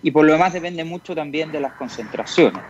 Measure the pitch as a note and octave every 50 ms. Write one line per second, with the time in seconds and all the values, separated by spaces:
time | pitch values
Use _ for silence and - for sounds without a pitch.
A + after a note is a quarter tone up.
0 | - D#3 C3 D3+ D3+ D#3 D#3 D#3 F3+ F#3 E3+ F3+ E3 F3 F3+ E3 D#3+ E3 E3+ F3
1 | _ - F3+ D#3+ D3+ D3 C#3 D#3 D#3+ D#3 D3+ D3+ C#3 C3 - - C3+ B2 - -
2 | A2+ G#2+ - - G#2+ - - - D#3+ A2+ - - - -